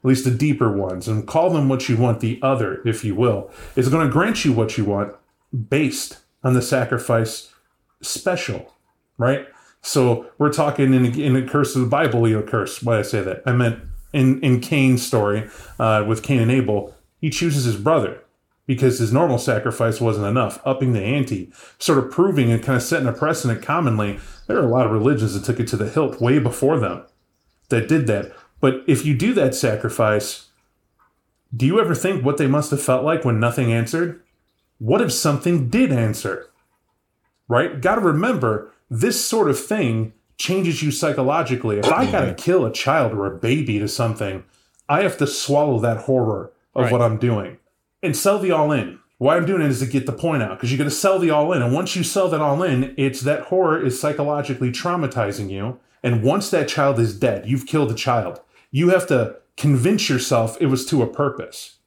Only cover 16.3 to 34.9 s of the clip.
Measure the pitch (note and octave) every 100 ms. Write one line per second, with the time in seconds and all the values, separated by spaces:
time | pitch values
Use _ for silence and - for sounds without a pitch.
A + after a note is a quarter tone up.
16.3 | C3+ A2+ C3 G#2 G2+ - - _ _ D#3
17.3 | - E3+ C#3+ B2 G2+ A2+ D#3+ G2+ - _
18.3 | _ _ _ - B2+ C3 - A2+ B2+ E3
19.3 | A#2 - A2 A#2+ - A2+ A2 A#2 G#2 G2+
20.3 | B2 G#2+ - - C3 C3 A2+ G2 C#3+ B2+
21.3 | G2 E2+ - - _ - C#3 B2+ - F#3+
22.3 | D3 A#2 A#2 B2 B2+ A#2+ E3+ B2+ A2 D3+
23.3 | D#3+ B2 A2+ - D#3+ C#3+ G#2+ G#2 G2+ -
24.3 | - - - C3 B2 A#2 G#2+ A#2 C3 G#2+
25.3 | G2 A2 A#2+ A#2 - G#2 D#3 C#3 - A#2+
26.3 | C#3+ A#2 - C3+ D#3 G2 F2 - _ _
27.3 | _ _ _ _ A#2+ A2 D#3+ A#2+ G2+ -
28.3 | - _ _ C#3 C3 - B2+ D3+ C3 G3+
29.3 | A3 C3+ B2+ B2 G#2+ A2+ - A2 G#2+ -
30.3 | - - _ _ _ _ _ _ _ _
31.3 | _ _ A#2 C3 G#3 F3+ C#3+ F#3 F#3 B2+
32.3 | C#3 C#3 D3 D3 C#3 - B2+ D3 E3 C#3+
33.3 | A2 A#2+ A#2 A#2+ A2+ A2+ E3 F3 - _
34.3 | _ _ _ _ _ A2+